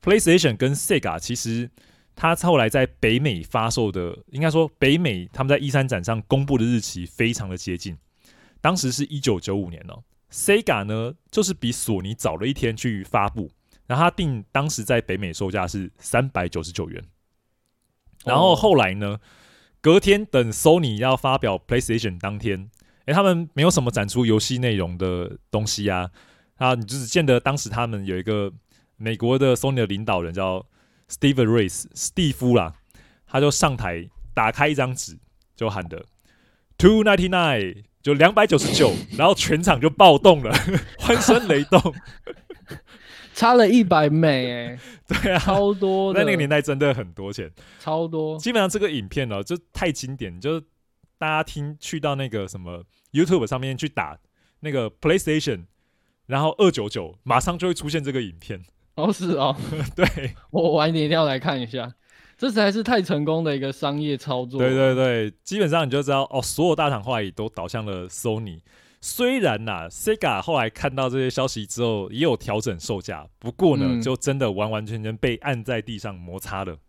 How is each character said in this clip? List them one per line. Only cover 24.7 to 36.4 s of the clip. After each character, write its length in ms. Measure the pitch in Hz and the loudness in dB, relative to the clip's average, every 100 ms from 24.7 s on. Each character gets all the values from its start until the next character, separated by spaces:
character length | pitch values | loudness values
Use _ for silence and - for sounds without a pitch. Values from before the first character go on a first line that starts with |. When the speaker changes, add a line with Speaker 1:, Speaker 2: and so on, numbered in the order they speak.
| 104 | -2
Speaker 1:
容 220 | 87 87 | -4 -4
的 400 | 92 90 87 - _ | -4 -4 -6 -12 _
东 160 | 107 107 | -4 -4
西 240 | - 104 | -2 -2
啊， 200 | 92 90 _ _ _ _ _ | -2 -4 _ _ _ _ _
啊， 200 | 131 123 | 0 0
你 100 | 107 | -2
就 120 | 135 | -8
只 80 | 120 | -2
见 200 | 175 151 | 0 4
得 140 | 123 | 4
当 180 | 139 139 | 2 -2
时 100 | - | -4
他 200 | 110 120 | -4 -4
们 180 | 107 98 | -4 -4
有 100 | 92 | -4
一 60 | |
个 320 | 95 107 98 90 _ _ _ _ | -2 -4 -4 -8 _ _ _ _
美 200 | 107 113 | -8 -2
国 200 | 120 131 | 0 2
的 180 | 135 123 | 4 2
Sony 200 | 135 135 | 0 0
的 100 | 107 | -2
领 180 | 98 110 | -2 -2
导 160 | 95 | -2
人 120 | 85 | -2
叫 320 | 87 95 92 - _ _ _ _ | -4 -2 -4 -8 _ _ _ _
Steve 340 | - 139 135 | 0 0 4
Reis， 420 | 113 117 98 - - - | 4 4 2 -4 -12 -8
史 160 | - | -6
蒂 180 | - 165 | 0 -2
夫 240 | - 127 117 | 0 4 4
啦， 200 | 82 - _ - _ _ _ | 2 -8 _ -20 _ _ _
他 160 | 131 | 2
就 80 | 147 | 2
上 260 | 143 156 127 | 2 0 0
台 320 | 101 85 87 - - | -6 -6 -10 -16 -8
打 180 | - 110 | 0 0
开 160 | 113 147 | 2 0
一 80 | 143 | 2
张 200 | 131 127 | -2 -4
纸， 220 | - 80 _ _ _ _ | -10 -14 _ _ _ _
就 140 | 110 | -6
喊 160 | 101 87 | -4 -10
的 160 | 82 - _ _ _ | -12 -18 _ _ _